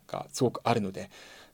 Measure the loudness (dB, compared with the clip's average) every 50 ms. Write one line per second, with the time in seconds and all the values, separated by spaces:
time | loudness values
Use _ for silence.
0 | _ -8 -6 -6 -6 -4 0 2 2 2 2 2 2 2 4 4 2 -2 -4 -6
1 | -10 -10 -14 -18 -20 -18 -20 -20 -20 -20